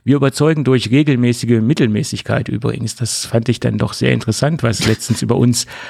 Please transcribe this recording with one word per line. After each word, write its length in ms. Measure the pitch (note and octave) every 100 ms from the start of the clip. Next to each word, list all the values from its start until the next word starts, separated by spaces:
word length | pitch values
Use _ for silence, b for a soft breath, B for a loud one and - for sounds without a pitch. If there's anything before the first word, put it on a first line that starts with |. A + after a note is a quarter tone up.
„Wir 120 | - C#3+
überzeugen 480 | C3+ - D3 D#3
durch 260 | B2+ C3 G#2
regelmäßige 720 | C3+ D3+ B2+ B2 A#2+ A#2 A#2
Mittelmäßigkeit“ 840 | A2 D#3+ B2 G#2+ A2+ - - A#2 A2+
übrigens. 460 | A#2 A2+ A2+ A2+ -
Das 300 | A2+ - -
fand 240 | A#2 A2+
ich 100 | A#2
dann 180 | A#2+ G#2+
doch 160 | A2
sehr 200 | - B2+
interessant, 500 | A#2+ - G#2+ C#3+ D#3+
was 240 | A#2 A2 A2+
letztens 340 | A2 - A2+
über 140 | A2+ A#2+
uns 300 | A#2+ A#2+ - B